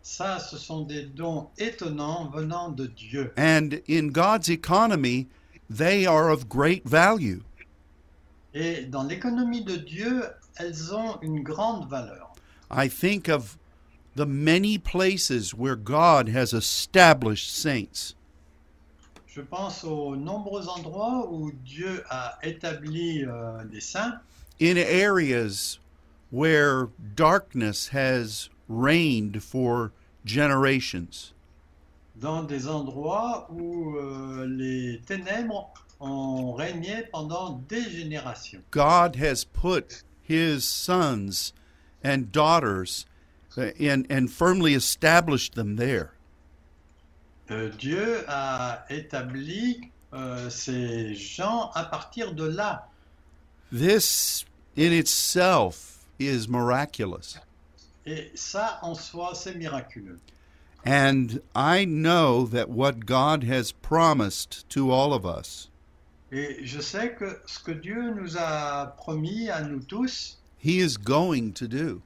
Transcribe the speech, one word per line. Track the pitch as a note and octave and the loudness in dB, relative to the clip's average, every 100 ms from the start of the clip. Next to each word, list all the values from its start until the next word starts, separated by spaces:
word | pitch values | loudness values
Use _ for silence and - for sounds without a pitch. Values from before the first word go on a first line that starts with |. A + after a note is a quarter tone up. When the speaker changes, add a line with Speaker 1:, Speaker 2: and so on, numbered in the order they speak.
Speaker 1:
Ça, | - - F#3+ F3+ | -16 -8 -6 -6
ce | - C#3 | -8 -14
sont | - D#3+ D3 | -10 -8 -8
des | D3 | -10
dons | C#3 C#3 E3+ D#3 - - | -10 -8 -6 -6 -10 -8
étonnants | A3 A3+ E3+ D3 D3 E3+ D3+ | -8 -6 -8 -6 -6 -6 -6
venant | D3 D#3 F3 F3 | -6 -6 -6 -6
de | C3 C3 | -8 -10
Dieu. | - G#2+ C#3 B2+ - | -10 -10 -6 -6 0
Speaker 2:
And | D#3 D#3+ D#3 D3 - | 4 4 2 -4 -2
in | D#3+ D3+ | 0 0
God's | C#3 F#3 A3 E3 | 2 4 4 2
economy, | E3 - F#3 A3+ F3+ B2+ B2 C3 - _ - - | -2 2 4 4 4 2 0 -4 -16 _ -20 -12
they | A2+ E3 G3+ F#3 | 0 2 4 6
are | D#3 E3 | 6 6
of | D3+ A#2 | 2 0
great | B2 D3 F#3 A#2 | 2 4 2 4
value. | D#3 F#3 A3 B2 F2+ - - - _ _ _ _ - _ - _ | 6 8 6 0 -4 -10 -20 -20 _ _ _ _ -20 _ -20 _
Speaker 1:
Et | D3 E3 D#3+ B2+ | -4 -4 -4 -6
dans | C3+ | -6
l'économie | C#3 F#3 B3 A#3 A#3+ A#3+ | -4 -4 -2 0 0 -2
de | G3 F3 | -4 -6
Dieu, | C#3+ E3+ A3+ B3+ - - - - | -6 -6 -2 -2 -4 -12 -20 -10
elles | E3+ D#3 D#3+ | -8 -8 -6
ont | G#3 A3+ F#3+ | -4 -4 -6
une | D#3+ D#3 | -6 -6
grande | C#3 D#3 A3 G#3+ C3 | -6 -2 -2 -2 -6
valeur. | C3+ G#2+ F#2 F2 - - - _ | -8 -10 -16 -20 -20 -20 -20 _
Speaker 2:
I | - C3+ | -2 -2
think | - F#3 G3+ E3 | 0 0 0 2
of | D3 G#2+ - - _ - _ - | 0 0 -16 -20 _ -20 _ -12
the | C3+ C#3+ | -4 -2
many | C#3 D3+ F3 G#3 G#3+ | 2 4 4 4 0
places | - F3+ F#3+ G3 - B2+ F#2+ | 0 2 2 2 0 0 -2
where | A2+ C3 B2 | -4 -2 -2
God | G#2 D3 E3+ D3 A2+ | 0 6 8 8 6
has | B2 A#2+ | 2 2
established | A#2 - - - F#3 F3 C#3+ A#2 G#2 - | 0 0 -2 4 10 10 10 4 0 -4
saints. | - D#3 C3 F#2 - - - _ - - _ _ _ _ _ - - _ | -4 0 -2 -4 -8 -10 -14 _ -20 -20 _ _ _ _ _ -20 -20 _
Speaker 1:
Je | - | -18
pense | C3+ F3+ G3 - | -12 -8 -8 -8
aux | E3 D3+ C#3+ C#3 | -8 -6 -4 -6
nombreux | D#3 G#3 G3+ G3 F3 | -6 -8 -6 -8 -8
endroits | F3 D#3+ F#3 A3+ B3+ F#3 | -10 -10 -6 -2 -2 -4
où | D#3+ D3+ C3 | -6 -8 -10
Dieu | B2+ D3 F#3 F#3 - | -16 -8 -8 -8 -8
a | C3 B2 - | -8 -8 -8
établi, | D#3+ D#3+ E3+ D3+ D3+ D#3+ E3+ D#3 C3 | -10 -8 -8 -8 -8 -4 -4 -4 -4
euh, | A#2 A2+ A2+ | -6 -10 -10
des | A2 G#2+ | -14 -14
saints. | - F#3 A#3 A#3 _ - - - | -10 -6 -6 -6 _ -20 -20 0
Speaker 2:
In | E3 F3 | 2 4
areas | E3 F3+ G#3 F#3+ D3 A#2+ A2 G2 - - - _ - _ _ | 4 4 4 4 2 0 0 -4 -8 -10 -18 _ -20 _ _
where | A#2+ D#3+ D3+ C#3+ C3 B2 - G#2 | 0 4 6 6 4 -2 -6 -10
darkness | G#2 D#3+ F#3+ - C3 G#2+ G2+ - | 4 6 6 0 -2 0 -2 -4
has | C#3 C3 B2+ A2+ G#2+ - _ - | 0 2 0 -2 -8 -12 _ -8
reigned | A2+ C3+ E3 D#3+ A#2 G#2 G#2 | 0 4 6 4 2 0 -6
for | - C3+ B2 A#2+ A2 _ _ _ | -6 0 2 2 -2 _ _ _
generations. | G#2 A#2+ D3 C#3 C3+ C3+ - F2+ F2 - - - _ _ _ _ - _ _ A2+ | -4 2 4 6 4 4 0 -6 -8 -14 -18 -20 _ _ _ _ -20 _ _ -10
Speaker 1:
Dans | C#3 D#3+ | -6 -4
des | D3 C#3 C3 | -4 -6 -4
endroits | D#3 C3+ B2+ D3+ G3+ A#3+ A3 - | -4 -6 -6 -4 -2 -2 -6 -8
où, | E3 E3+ F3 D#3 D3 | -10 -8 -6 -6 -6
euh, | C#3 C3+ C3+ C3 C3 | -8 -10 -10 -8 -6
les | C3 C3 B2+ B2 A#2 - | -4 -4 -4 -6 -8 -8
ténèbres | G3 F3+ G#3+ A#3 G3+ G3 - - _ | -8 -4 -4 -4 -6 -10 -20 -20 _
ont | C#3 C#3 C3+ C3 B2+ | -8 -6 -4 -4 -6
régné | A#2+ E3+ E3+ E3+ A3 A3+ | -6 -6 -6 -8 -8 -8
pendant | D#3+ D3+ F3+ G3 B2+ C3 | -10 -8 -8 -8 -10 -6
des | A3+ G#3 | -6 -6
générations. | E3+ D#3 D3+ B2 A2+ - F#2+ - | -8 -8 -8 -10 -12 -16 -20 -4
Speaker 2:
God | C#3+ D3 F3 F3 B2+ | 2 6 6 6 2
has | D3+ B2+ | 0 0
put | - - F3 F3+ - - _ _ - | -4 -2 0 0 -2 -20 _ _ -2
his | D#3+ E3 C#3+ | 2 2 0
sons | - - - F3+ D#3 A2+ G2 F2+ - _ _ _ - _ | -2 -4 0 2 2 0 -2 -4 -6 _ _ _ -20 _
and | C#3 C3+ A2+ | -2 0 0
daughters, | D3+ D3+ E3 B2 F#2+ F2+ - - _ _ _ - - | 4 6 6 4 -2 -4 -8 -12 _ _ _ -14 -6
uh, | A#2 - | -6 0
in, | D3 C#3 B2+ | 2 2 2
and | C3+ B2 | 0 0
firmly | - E3+ F#3 D#3+ | 2 4 6 4
established | C3+ - - D#3 E3+ E3 C3 - | 4 2 2 6 6 6 0 -2
them | - G#2 G#2+ | -6 -4 -2
there. | B2 A#2 D2+ _ _ _ _ - _ _ _ _ _ _ _ _ - | 0 0 -4 _ _ _ _ -20 _ _ _ _ _ _ _ _ -10
Speaker 1:
Euh, | A2 A2 G#2+ | -6 -6 -6
Dieu | C3 F3+ A3 A3+ - | -4 -2 0 -2 -4
a | C#3 C3+ C3 B2 - - | -4 -4 -4 -4 -8 -10
établi, | D3 D3+ C#3 B2 C3 D3 F#3+ B3 A#3+ - - _ | -12 -8 -8 -8 -10 -8 -2 -2 -2 -10 -20 _
euh, | C3+ B2+ B2 B2 | -12 -8 -8 -8
ces | - - B2+ B2 A2+ A2 | -8 -6 -4 -2 -4 -6
gens | G2+ - - G3 A#3 G#3 | -8 -10 -4 -2 -2 -4
à | D#3+ | -6
partir | D#3+ D#3 - A#3 G#3+ | -6 -8 -10 -8 -8
de | D#3 | -4
là. | D#3+ E3 G#3 - - _ _ - _ - _ _ _ | -4 -2 -4 -6 -12 _ _ -20 _ -20 _ _ _
Speaker 2:
This | A#2+ E3 G#3+ - - - - - - _ - | 0 4 6 4 0 0 -4 -8 -20 _ 2
in | E3 | 4
itself | E3+ D3 - - F3+ F3+ E3+ F#2+ - - - - - | 6 4 0 2 4 6 6 2 -2 -20 -20 -20 -4
is | C#3 B2+ A2 | 0 0 0
miraculous. | B2 A#2+ B2+ D3 - G2 E2+ - - - _ _ _ - _ | 0 2 2 0 -4 -6 -6 -14 -18 -20 _ _ _ -20 _
Speaker 1:
Et | D3+ D#3 - | -12 -12 -12
ça, | - - G3 A3 - | -12 -8 -4 -4 -4
en | E3+ | -10
soi, | D#3+ - E3+ F3 | -10 -12 -10 -8
c'est | F3 F#3+ F3 | -8 -10 -8
miraculeux. | D#3+ C#3 - A2+ G2 F2 - - _ - - - | -8 -8 -10 -16 -18 -20 -20 -20 _ -20 -20 -6
Speaker 2:
And | B2 C#3 C3+ C3+ A#2+ A#2 - - | 2 6 6 4 2 -4 -4 0
I | C#3+ F3+ | 2 4
know | G3 D#3 D#3+ F3 D3+ A#2+ A#2+ | 2 2 4 6 6 4 2
that | A#2+ G#2 | 0 -2
what | A#2+ C#3 A#2 G#2+ | 0 0 0 0
God | B2+ C#3+ D#3 | 2 4 2
has | A#2 B2+ A2 | 0 -2 -2
promised | - - D#3+ E3 C#3+ G2+ - - - - | -8 0 4 6 4 2 -2 -10 -14 -6
to | C#3 C3+ | 0 2
all | C3 C#3+ | 4 4
of | B2+ F#2 | 2 -2
us, | D2+ - - - _ _ _ _ _ _ | -6 -10 -16 -18 _ _ _ _ _ _
Speaker 1:
Et | C3 C#3+ B2+ | -8 -8 -8
je | B2+ C#3+ | -10 -10
sais | - G3 A#3 | -8 -4 -6
que | A#3 G3 F3+ - | -6 -10 -10 -14
ce | - | -14
que | - | -10
Dieu | D#3 F3 A3+ A#3+ | -10 -8 -6 -6
nous | G#3 F3 E3+ | -6 -6 -4
a | E3 D3+ D3 C#3+ C#3 - | -4 -4 -4 -6 -6 -10
promis | - D#3 D#3+ G#3+ A3+ | -8 -4 -4 -4 -4
à | E3 | -4
nous | D3+ C#3 | -4 -8
tous, | B2+ G#3 B3+ - - - _ _ | -8 -4 -4 -4 -12 -16 _ _
Speaker 2:
he | D3 F#3 | 0 2
is | F3 G#2+ | 2 0
going | G#2 C#3+ F3+ C#3 A2+ | 2 2 4 2 -2
to | F#2+ A#2+ | -6 -6
do. | B2+ D#3+ F2+ | -4 -4 -6